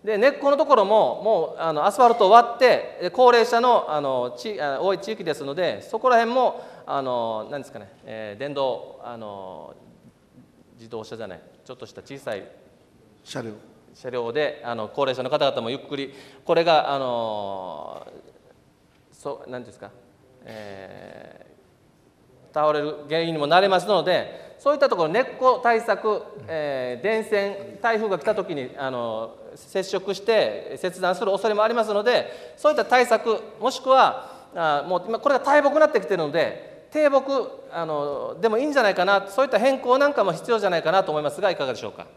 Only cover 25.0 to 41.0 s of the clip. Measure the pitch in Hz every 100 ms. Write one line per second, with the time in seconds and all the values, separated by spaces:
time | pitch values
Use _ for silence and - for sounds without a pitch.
25 | 156 202 262 - 254 240 233 226 220 202
26 | 214 202 - - 113 160 147 131 127 120
27 | 196 220 220 208 202 190 - - 233 220
28 | 220 180 220 202 185 151 127 - 135 127
29 | 117 110 113 - 113 - - 190 185 196
30 | 190 190 - 214 123 101 - 135 185 -
31 | 180 185 208 196 226 208 220 233 220 208
32 | 220 214 - - - - 302 302 214 247
33 | 240 220 226 208 - - 226 262 262 262
34 | 185 - - - - 180 160 143 147 180
35 | 180 226 285 269 277 294 285 294 302 226
36 | 180 185 151 160 123 - - - - -
37 | 285 269 269 277 196 - - 160 160 151
38 | 143 139 117 160 220 214 294 277 214 185
39 | 180 202 196 - 269 226 254 262 254 254
40 | 285 285 190 165 - 226 196 170 156 190